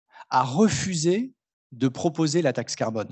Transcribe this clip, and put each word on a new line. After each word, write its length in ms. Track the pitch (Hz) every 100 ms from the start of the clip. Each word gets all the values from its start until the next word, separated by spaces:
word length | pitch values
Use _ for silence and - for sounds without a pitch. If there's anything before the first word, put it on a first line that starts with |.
| _ - -
a 140 | 131
refusé 880 | 127 139 220 - 190 175 165 190 262 - _ _ _
de 160 | 127 131
proposer 540 | - 175 160 160 160
la 100 | 151
taxe 240 | 123 113 -
carbone. 340 | 113 110 104